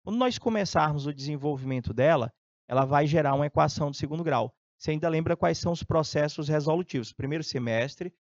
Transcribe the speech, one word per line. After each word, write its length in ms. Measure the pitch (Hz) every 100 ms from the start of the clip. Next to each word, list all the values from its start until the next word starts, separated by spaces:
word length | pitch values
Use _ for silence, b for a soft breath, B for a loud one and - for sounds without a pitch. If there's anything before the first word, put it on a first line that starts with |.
Quando 140 | - 226
nós 220 | 254 -
começarmos 680 | 247 214 190 - 151 147 139
o 80 |
desenvolvimento 800 | 143 139 147 147 135 131 131 120
dela, 400 | 113 143 156 110 - _ _ -
ela 180 | 127 135
vai 200 | 143 147
gerar 300 | 160 143 139
uma 100 | 147
equação 460 | 160 151 - 147
do 60 | 143
segundo 260 | 143 160
grau. 280 | 165 127 110 - _ _
Você 120 | -
ainda 160 | 156 165
lembra 280 | 160 165 170
quais 220 | 170 160
são 120 | 175
os 120 | 170
processos 640 | - 160 151 160 151 - 147
resolutivos? 680 | 151 147 165 170 139 110
Primeiro 300 | - 135 156
semestre, 680 | 151 135 117 113 135 - 180 - _